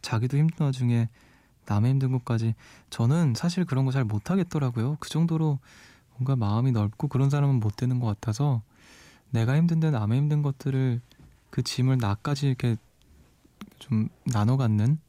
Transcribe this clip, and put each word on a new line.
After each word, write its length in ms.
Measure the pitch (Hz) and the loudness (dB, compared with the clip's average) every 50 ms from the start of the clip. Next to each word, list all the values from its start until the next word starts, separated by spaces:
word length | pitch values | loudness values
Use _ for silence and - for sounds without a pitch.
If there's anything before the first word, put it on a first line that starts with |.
자기도 340 | - - - 110 117 127 139 | -8 -4 -2 -2 -2 0 2
힘든 300 | 143 151 165 165 - 160 | 2 2 2 2 0 0
와중에 420 | 139 131 127 127 120 120 117 113 110 _ _ _ _ _ _ _ _ _ _ _ | 0 0 0 0 2 2 2 0 -2 _ _ _ _ _ _ _ _ _ _ _
남의 240 | - 101 104 110 123 | -4 0 0 2 2
힘든 200 | 135 135 135 127 | 2 2 2 0
것까지. 440 | 131 127 - - 120 110 113 113 113 - - - - - _ _ | -2 -2 -2 0 -2 0 0 0 -2 -4 -8 -20 -20 -20 _ _
저는 440 | - - 117 117 143 170 170 143 117 | -4 0 2 2 2 4 2 2 0
사실 280 | - - 175 175 190 180 | 0 -2 -2 -2 -2 -2
그런 200 | 170 135 127 135 | -2 0 0 0
거 80 | 131 | 0
잘 120 | 127 139 127 | 0 0 -2
못하겠더라고요. 920 | 107 107 104 - - 180 196 175 180 - 156 143 127 120 139 110 131 151 147 | 0 -2 -4 -2 -2 -2 -2 -2 -2 -2 -2 -2 -2 -2 -2 -2 -2 -4 -6
그 80 | - - | -8 -6
정도로 500 | - 156 165 165 165 160 160 156 143 139 _ - - - - - - - _ _ _ | -2 0 0 0 0 0 0 0 -2 -2 _ -14 -20 -20 -20 -20 -20 -20 _ _ _
뭔가 200 | - 127 131 139 | -6 -2 0 0
마음이 360 | 127 113 101 104 113 123 135 | 0 0 0 0 2 2 2
넓고 360 | 123 110 104 104 - _ - 143 | 2 2 0 -2 -2 _ -6 -4
그런 220 | - 127 135 139 | 0 0 0 2
사람은 300 | 143 147 143 139 135 123 | 2 2 2 2 2 2
못 160 | 107 107 101 | 0 -2 -4
되는 240 | - 127 123 127 123 | -2 -2 -2 0 0
것 60 | 123 | -2
같아서 560 | 110 101 - - - 107 107 143 147 135 113 104 _ _ _ - - - - - - - _ _ _ | -2 -4 -4 -4 -6 -2 -2 0 0 0 -2 -4 _ _ _ -20 -20 -20 -20 -20 -20 -20 _ _ _
내가 260 | - 117 113 117 135 | -2 0 0 2 2
힘든데 340 | 151 170 170 165 160 160 156 | 2 2 2 2 2 0 0
남의 280 | 147 113 104 104 117 131 | 0 0 0 0 0 0
힘든 240 | 143 151 151 147 | 2 2 0 0
것들을 580 | 147 143 135 - - 139 135 131 131 131 120 120 - _ _ _ - - - _ _ _ | 0 -2 -4 -4 -4 -4 -2 0 0 0 -2 -2 -6 _ _ _ -20 -20 -20 _ _ _
그 120 | - - | -6 -6
짐을 360 | 120 - - - 127 131 131 127 | -6 -4 -2 0 0 2 2 2
나까지 500 | 117 101 101 - _ 143 143 139 143 139 | 0 0 -2 -2 _ -4 -4 0 0 -2
이렇게 280 | 131 - - 120 113 107 _ _ _ _ _ _ - - - _ _ _ _ _ _ _ - - _ _ | -2 0 0 -2 -2 -2 _ _ _ _ _ _ -20 -20 -20 _ _ _ _ _ _ _ -20 -20 _ _
좀 300 | - - 120 110 110 - _ _ _ | -8 -4 -2 -2 -2 -2 _ _ _
나눠 320 | - 120 107 104 110 131 | -4 -2 0 2 2 2
갖는? 420 | 135 135 110 107 104 107 123 151 156 _ | 2 2 2 2 2 2 2 0 0 _